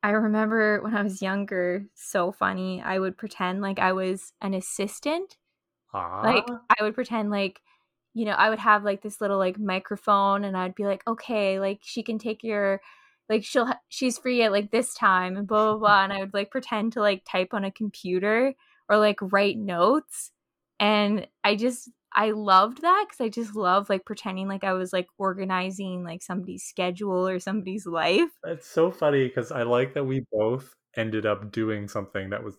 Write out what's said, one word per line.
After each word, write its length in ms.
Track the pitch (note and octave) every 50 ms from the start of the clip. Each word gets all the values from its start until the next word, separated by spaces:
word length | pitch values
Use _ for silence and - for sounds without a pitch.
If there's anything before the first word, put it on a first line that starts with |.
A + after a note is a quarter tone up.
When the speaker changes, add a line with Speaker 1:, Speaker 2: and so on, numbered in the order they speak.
| -
Speaker 1:
I 80 | G#3
remember 680 | G#3 A3 A3 G#3+ G#3+ G#3+ A3 A3 A3 A3+ G#3+ G#3+ G#3+ G3+ -
when 120 | G#3+ A3+
I 60 | G#3 G3+
was 180 | G3 F#3+ G3
younger, 640 | - F#3+ F#3+ G3+ G3+ G3 G3+ F#3 F3+ F3+ F3 G3 G3+ G3+ _
so 360 | _ - - - F#3+ F3 F3
funny, 500 | G3 _ - F#3+ F#3+ F#3 F#3 F#3 F#3 F#3
I 180 | - - F#3+ F#3+
would 180 | F#3+ F#3+ F#3 _
pretend 440 | - G#3+ - - G3 F3+ F#3 G3
like 180 | G3+ G3 F#3+ F#3
I 140 | F#3 F#3 F#3
was 400 | F#3+ F#3 F#3 F#3+ F#3+ - - _ _
an 120 | - G3 F#3+
assistant. 840 | F#3 F#3 - - - G3 G3+ - - - D4 D#4 E4+ G4 F#4+ - _ _ _ _ _ _ _ _ _ _ _ - G2 F2+ E2+ F2+ - G#3+
Like, 120 | A3 B3 A#3
Speaker 2:
Ah. 220 | - A#3+ B3 A#3 - _
Speaker 1:
I 140 | A3 - G#3+
would 120 | G#3+ A3
pretend 340 | - B3 - A#3+ A3+ G#3+ G#3
like, 300 | G#3 G3+ G3 F#3+ F#3+ _ _ _ _ _ _ _ _ _ _ _ _
you 120 | A3+ A3+
know, 60 | G#3 G3+
I 160 | - - G#3+
would 100 | A3 G#3+
have, 240 | G3 A3+ G#3+ G#3 G3+
like, 160 | G#3 G3 G3 _
this 180 | G#3+ G3+ -
little, 160 | A3 G3+ G3 G3
like, 200 | F#3+ F#3 F#3 G#3
microphone 840 | G#3+ G3 F#3 F#3+ F#3+ - G#3 G3 _ - G#3 G3+ G3 G3 G3 G3+ G3+
and 120 | G3+ F#3+ F#3
I'd 160 | F#3 F#3 F#3+
be 100 | - G#3
like, 180 | G3+ G3 F#3 - -
"Okay, 520 | A3+ A3+ - - B3 G#3+ G3+ G3 F#3+ F#3+
like, 200 | G3 G3 G3+ G3+ _
she 180 | - - A#3+ G#3+
can 140 | - A3+ A3
take 240 | G#3 A3+ A3 A3 -
your, 380 | A3+ G#3+ G#3 G3+ G3 G3 G3 - - - _ _ _ _ _ _ _
like, 140 | G#3+ A3 G#3
she'll 220 | - - C#4+ A#3 B3
ha-, 120 | B3+ - _ _
she's 280 | - - C4+ B3+ A#3 -
free 220 | - C4 B3 A#3+ A3+
at, 80 | A3
like, 200 | G3 G3+ G#3 G#3
this 220 | - A#3 B3 - -
time," 420 | - - G#3 F#3+ F#3 F#3 F3+ F#3 G3
and 100 | G3+ F#3
blah, 260 | A3 G#3+ G#3+ G#3+ G#3+
blah, 40 | G#3+
blah. 240 | G#3+ G#3 G#3 G3 G3
And 80 | G3 G3+
I 60 | G3
would, 120 | G3 G3 G3
like, 160 | G3+ G3+ G3+
pretend 420 | - C4+ B3+ - - G#3+ A3 A3+ A3+
to, 80 | B3
like, 220 | G#3+ G#3 G3 F#3+ _
type 280 | - - F#3+ F#3 F#3 -
on 100 | G#3+ G3
a 60 | G3
computer 840 | F#3+ - A3 G#3 - - - F#3+ F3+ F#3 F#3 G#3 G#3+ A3+ B3+ C4+ C4+ _ _ _ _ _ _ _
or, 80 | G3+ G#3+
like, 220 | G#3+ G#3+ G3+ -
write 360 | G#3 F#3 G3 G3 G#3 G3+ - A3
notes. 760 | G#3+ G3 F3+ E3+ F3 G3+ C4 D4+ D4+ _ - - - - _ _ _ _ _ _ _ _ _ _
And 480 | G#3 G#3 G#3+ G#3 G#3 G3+ G#3 G#3 - - _ _ _
I 120 | G#3 G#3
just, 340 | G3+ A3 B3+ B3 - - - - _ _ _ -
I 180 | - G#3 A3
loved 500 | G#3+ G#3+ G#3+ G3+ F#3+ F#3 G3 A3 B3 C4 D#4
that 240 | E4+ F#4 G4+ G#4+ G#4
'cause 120 | - -
I 80 | B3+ A3+
just 260 | G#3 A#3 A#3 G#3+ G#3
love, 340 | G#3+ G#3 F3+ F3+ G3 G3+ -
like, 160 | G3+ F#3+ F#3
pretending 420 | - G#3+ - - G#3 F#3 F#3 F#3+ G3
like 160 | G3 G3 G3
I 100 | G3 F#3
was, 200 | F#3 F#3 F3+ -
like, 140 | F#3 F3+ _ _ _
organizing, 840 | G3 F#3+ F#3 F#3+ G3 F#3+ F#3 F#3 F#3 F#3 F#3+ F#3+ G3 F#3+ F#3 F3+ F3+
like, 200 | E3+ E3 F3+ -
somebody's 400 | - F3+ F#3+ F3+ F#3 F3+ F#3+ -
schedule 600 | - - - F#3 F3+ F3 F3+ G#3 G3+ F#3 F3+ F#3 F#3+
or 120 | F#3+ F3+
somebody's 460 | F3+ - F#3+ G#3+ F#3+ F#3 F#3 G#3+ F3+ F3+
life. 440 | E3 E3 D#3+ - - E4 E4+ D#4+ - _ -
Speaker 2:
That's 240 | - E3 D3+ - -
so 240 | - - D#3+ F3+
funny 380 | F3+ - E3 D3+ C#3+ C#3 C3+ B2
'cause 220 | - - A#2+ -
I 120 | - C3 A#2+
like 300 | A#2 A#2+ A#2+ C3 C3+ C3+
that 100 | D3 C#3
we 200 | C3 C3+ C3+ C3 _
both 440 | - G#2+ G#2+ A2 A#2+ C3+ C3+ - _ _ _ _ _
ended 300 | - A2+ A2 G#2+ A2 G#2
up 260 | G#2+ G#2 G2+ G#2 G#2+
doing 360 | G2+ A#2 A2 A2 A2 G#2 G2+ G2+
something 420 | - A2 G2+ - _ G2+ F#2+ F#2+
that 140 | G2+ G#2+ A#2
was 140 | G#2+ G2